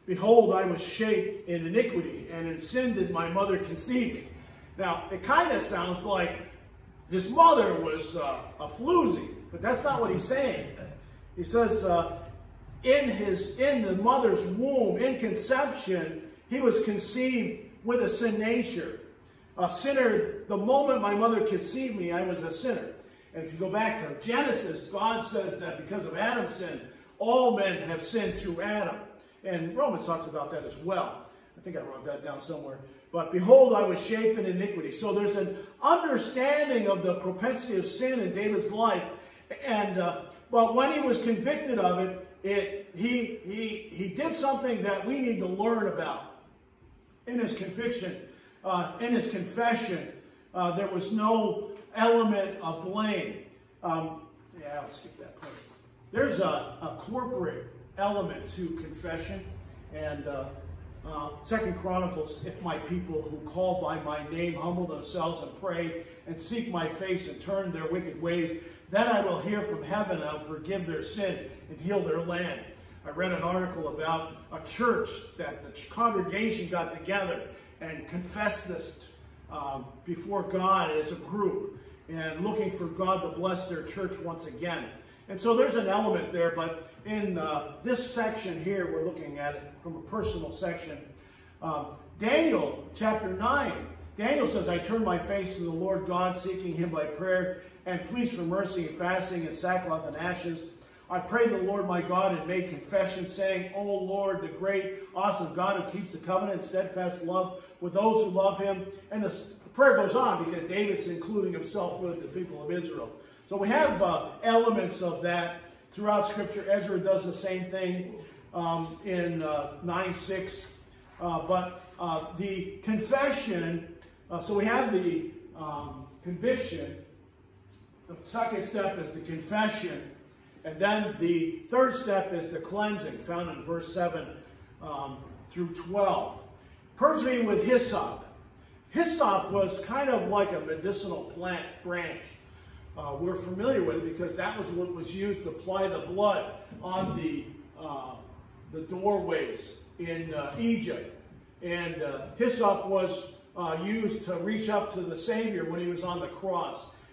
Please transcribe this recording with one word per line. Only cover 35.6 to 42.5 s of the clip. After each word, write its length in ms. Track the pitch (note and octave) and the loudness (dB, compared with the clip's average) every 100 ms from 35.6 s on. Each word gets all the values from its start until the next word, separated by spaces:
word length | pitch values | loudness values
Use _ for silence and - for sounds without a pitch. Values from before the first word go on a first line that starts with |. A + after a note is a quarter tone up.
| - - | -10 0
understanding 1040 | C#4+ E4+ E4 B3+ - B3+ C4+ D4 C#4+ A#3+ G3+ | 6 6 4 0 0 0 4 4 4 2 2
of 140 | F#3+ | 2
the 120 | F3+ F3 | 2 0
propensity 600 | F#3 F3+ A#3 B3 - G3 | -2 -2 -2 -2 -2 -2
of 100 | - | -2
sin 340 | - B3+ B3+ | 0 0 0
in 140 | F#3 | 0
David's 360 | F#3+ G#3+ G3+ - | 0 0 0 0
life. 320 | G#3+ A3+ F3+ C#3 - - - - - | 4 4 4 -2 -10 -16 -20 -14 -8
And, 340 | C4+ G#3+ G3+ F#3 | -2 0 2 0
uh, 240 | F3 - - - - | 0 -2 -10 -16 0
but 240 | A#3 A3+ | 4 6
when 180 | A#3 C#4 | 6 4
he 80 | D4 | 4
was 180 | C4+ A3+ | 2 2
convicted 600 | A#3 G#3 C4 D4+ D4 A3+ | 2 0 0 -2 0 2
of 200 | F3+ F3+ | 2 2
it, 260 | F#3 F#3 - - | 0 -4 -12 -8
it, 480 | F#3+ | 0